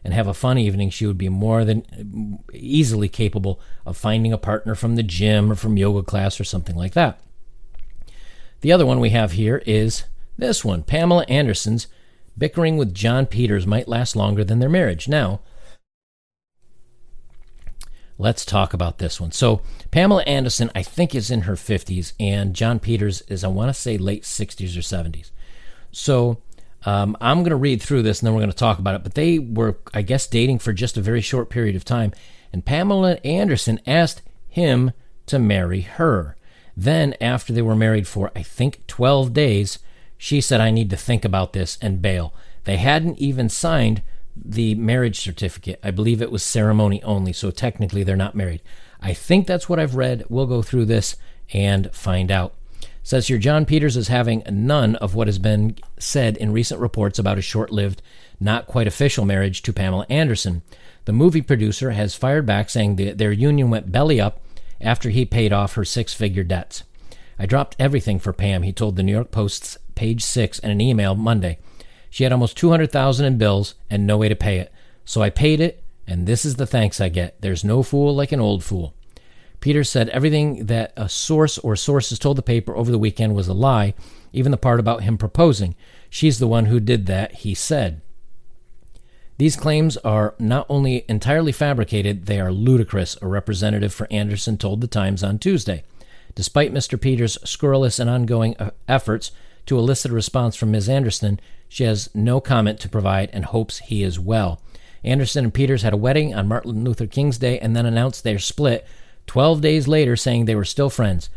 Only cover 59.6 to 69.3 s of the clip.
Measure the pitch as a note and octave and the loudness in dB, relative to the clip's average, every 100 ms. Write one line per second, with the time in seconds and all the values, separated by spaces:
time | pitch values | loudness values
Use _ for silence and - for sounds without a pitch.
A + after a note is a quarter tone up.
59.6 | - - F#2+ F#2 - C#3+ D#3 A2 G2+ F2 | -4 -2 0 0 0 0 2 0 -2 -4
60.6 | - - - - - G#2+ D#3+ D#3+ C3+ C3 | -6 -18 -20 -10 -2 4 6 4 2 2
61.6 | G#2+ G#2 C3 G#2+ G#2 - B2+ D3 B2+ G2+ | 2 0 -2 -2 -2 -2 0 2 2 0
62.6 | G#2 A#2+ G#2 G2 G2 G2+ G#2+ G#2 C3+ D3 | 0 0 0 0 -2 0 0 2 4 4
63.6 | B2+ A2 G2 F#2 D3+ C3+ G2+ - - - | 4 0 0 0 2 4 2 -2 -10 -10
64.6 | - - A2 A#2+ A#2+ A2 B2 A#2+ A2 G2+ | -8 -4 0 0 2 0 2 2 2 2
65.6 | G2+ - G2 - A2+ - G#2+ F#2+ F2+ F2+ | 0 -2 -2 -2 -4 -2 -2 0 0 -2
66.6 | - - - - - - - - G2 C3 | -4 -12 -16 -18 -16 -16 -14 -6 0 0
67.6 | C#3 - C#3 C#3 A2 G2 G2+ F#2 G2+ F#2+ | 0 0 0 2 0 -2 -2 -2 0 0
68.6 | F2+ F#2 A2 F#2 F#2+ G#2 A#2+ | 0 -2 -2 0 0 0 -2